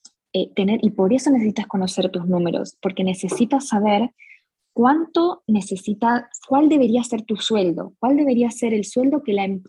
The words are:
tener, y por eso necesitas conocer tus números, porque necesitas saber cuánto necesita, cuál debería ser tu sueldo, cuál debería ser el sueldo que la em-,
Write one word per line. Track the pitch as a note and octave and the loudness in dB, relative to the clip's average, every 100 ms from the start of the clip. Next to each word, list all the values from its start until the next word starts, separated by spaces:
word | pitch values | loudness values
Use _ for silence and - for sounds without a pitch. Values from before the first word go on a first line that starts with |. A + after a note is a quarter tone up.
| - _ _ F#3 - | -20 _ _ -4 -4
tener, | - G3 A#3 | -2 0 2
y | G#3+ | 0
por | - F#3+ | 2 2
eso | C4 D4 | 2 4
necesitas | B3+ G#3+ G3+ G3+ | 2 2 -2 -4
conocer | F#3+ F#3 - F#3 | -4 -2 -2 -2
tus | F3+ F3 | -2 -2
números, | F3+ E3+ - - - | 0 0 -2 -6 -6
porque | F#3+ F#3 | -6 -2
necesitas | F#3 F#3 F#3 F#3+ A#3+ C#4 C#4 | -2 -2 -4 -2 0 0 0
saber | G#3 G#3+ G#3 A#3+ _ - - _ _ _ | 0 2 2 0 _ -20 -20 _ _ _
cuánto | - A#3+ D#4 E4 F4 F4 - - | 0 2 2 0 0 0 -2 -2
necesita, | G#3 F#3 F#3+ - G#3 A#3 A#3+ A#3+ - - | -2 -2 -8 -6 -2 0 -2 -4 -16 -2
cuál | C4+ D4+ | 2 4
debería | D4+ A#3+ A#3+ | 4 4 2
ser | A#3+ A3 | -2 -6
tu | A3 G#3+ | -6 -6
sueldo, | - A3 F#3 D#3+ F#3+ - | -2 0 0 -2 -8 -4
cuál | A#3+ C#4+ | 0 2
debería | C#4+ A#3+ A#3+ | 2 2 0
ser | - A#3 | -2 -2
el | A3 | -2
sueldo | G3 B3 C4 D4 | -2 0 0 0
que | C#4+ | -2
la | G3+ | -2
em-, | G3 F#3+ | -2 -6